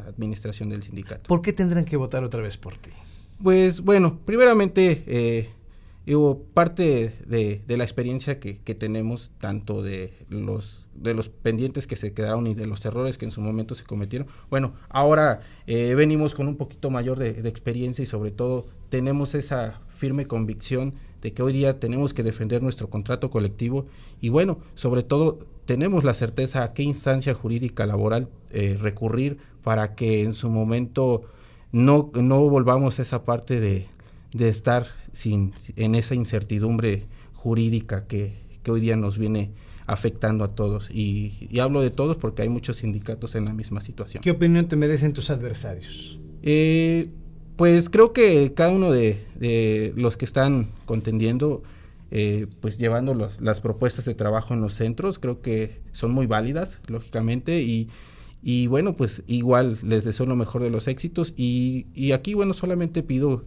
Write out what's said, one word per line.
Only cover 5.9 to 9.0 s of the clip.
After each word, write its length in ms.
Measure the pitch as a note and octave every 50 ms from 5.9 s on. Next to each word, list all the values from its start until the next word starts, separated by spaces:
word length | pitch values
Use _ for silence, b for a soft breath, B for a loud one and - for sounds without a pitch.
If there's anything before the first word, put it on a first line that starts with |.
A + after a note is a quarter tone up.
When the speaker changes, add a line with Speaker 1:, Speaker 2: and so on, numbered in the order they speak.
| b b b D3 D3
Speaker 1:
hubo 300 | D3+ D3 C#3+ C3+ C#3 -
parte 680 | - - E3+ E3+ E3 E3+ - F3 D#3 C3+ A#2+ A2+ A2+ - - -
de, 360 | E2+ A#2 A2+ G#2+ G#2 G#2 G#2 G#2
de 120 | - A#2+
la 80 | A#2+ A#2+
experiencia 520 | - - C3 A#2+ B2 C3 C3 - D3 C3+
que, 200 | C3+ - G2 G#2
que 180 | - - - G#2+
tenemos, 560 | G2+ A2 G#2+ G#2+ A2